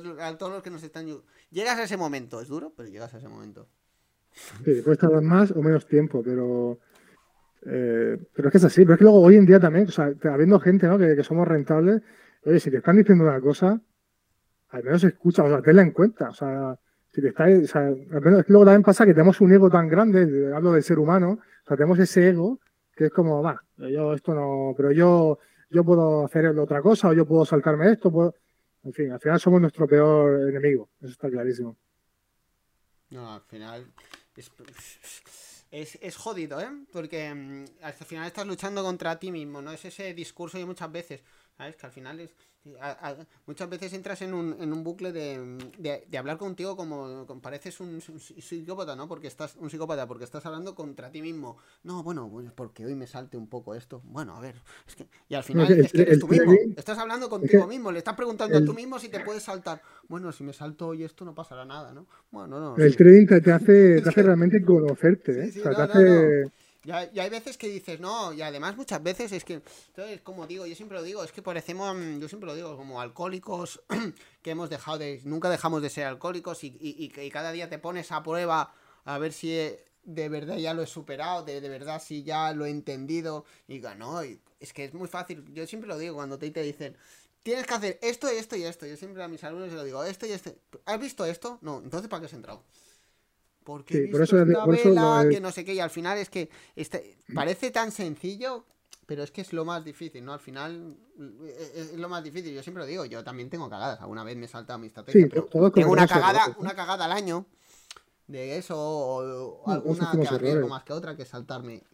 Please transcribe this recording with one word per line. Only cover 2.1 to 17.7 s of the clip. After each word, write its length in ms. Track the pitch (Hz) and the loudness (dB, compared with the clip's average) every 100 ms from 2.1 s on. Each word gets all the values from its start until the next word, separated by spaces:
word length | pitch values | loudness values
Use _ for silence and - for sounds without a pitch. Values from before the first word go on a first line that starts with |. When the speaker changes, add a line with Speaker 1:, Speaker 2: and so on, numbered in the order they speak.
| 190 180 113 | -8 -12 -16
Speaker 1:
Es 80 | 120 | -14
duro, 240 | 151 311 - | -14 -14 -18
pero 120 | 113 | -20
llegas 260 | 101 117 | -18 -18
a 40 | 117 | -18
ese 100 | 110 | -20
momento. 400 | 110 107 104 _ _ _ _ _ _ _ _ - 104 | -20 -20 -20 _ _ _ _ _ _ _ _ -20 -6
Speaker 2:
Sí, 160 | 139 123 | 0 0
puedes 160 | 139 151 | 2 2
tardar 240 | 170 156 | 4 4
más 280 | 156 180 202 | 4 4 4
o 100 | 175 | 2
menos 240 | 151 156 - | 0 0 2
tiempo, 360 | 147 151 127 | 0 2 -4
pero, 560 | 120 123 123 123 120 120 _ _ _ _ _ _ _ _ 165 | -4 -4 -4 -4 -4 -8 _ _ _ _ _ _ _ _ -10
eh, 520 | 131 120 117 113 113 - | -6 -2 -2 -2 -4 -8
pero 140 | - 143 | -2 4
es 40 | |
que 60 | 190 | 6
es 60 | |
así. 180 | 170 175 | 6 6
Pero 120 | 180 | 6
es 40 | 165 | 10
que 60 | |
luego 160 | 214 208 | 10 10
hoy 140 | 175 208 | 12 10
en 100 | 185 | 10
día 140 | 190 | 8
también, 280 | 170 170 202 | 8 2 0
o 40 | |
sea, 220 | - 143 | 0 -2
te-, 140 | 143 160 | -2 -2
habiendo 320 | 139 170 202 | 2 6 6
gente, 260 | 180 190 170 | 6 4 4
¿no? 100 | 196 | 4
que, 180 | 170 143 | 4 2
que 80 | |
somos 240 | 139 160 170 | 0 -2 0
rentables, 540 | 156 139 156 175 220 - _ _ _ | 0 0 2 2 0 -4 _ _ _
oye, 160 | 147 165 | 0 2
si 100 | 147 | 2
te 80 | 131 | -2
están 180 | - 196 | 6 6
diciendo 280 | 208 180 | 8 6
una 160 | 160 135 | 6 2
cosa, 400 | 131 139 185 220 - _ _ _ _ _ _ _ _ | 0 2 0 0 -6 _ _ _ _ _ _ _ _
al 140 | 127 | -10
menos 200 | 123 170 | -2 2
escucha, 400 | 185 - 175 170 | 2 2 0 2
o 40 | 147 | 2
sea, 140 | 143 | 2
tenla 200 | 139 185 | 8 8
en 100 | 170 | 8
cuenta, 380 | 143 208 - 123 | 4 0 0 -10
o 40 | |
sea, 440 | - 139 135 131 127 _ _ _ | -6 -8 -6 -8 -10 _ _ _
si 100 | - | -4
te 60 | 139 | -4
está, 180 | - 165 | 2 6
o 200 | 190 | 6
sea, 160 | 147 | 4